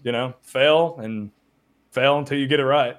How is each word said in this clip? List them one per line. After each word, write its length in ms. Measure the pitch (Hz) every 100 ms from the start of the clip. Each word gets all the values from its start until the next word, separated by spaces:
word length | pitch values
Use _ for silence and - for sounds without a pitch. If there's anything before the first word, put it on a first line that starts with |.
you 80 | 120
know? 220 | 120 127 -
Fail 560 | - 131 143 156 170 131
and 300 | 110 110 104 _ _ _ _ _ _
fail 260 | 127 139 147
until 200 | 139 143
you 80 | 135
get 120 | 147
it 60 | 135
right. 300 | 147 123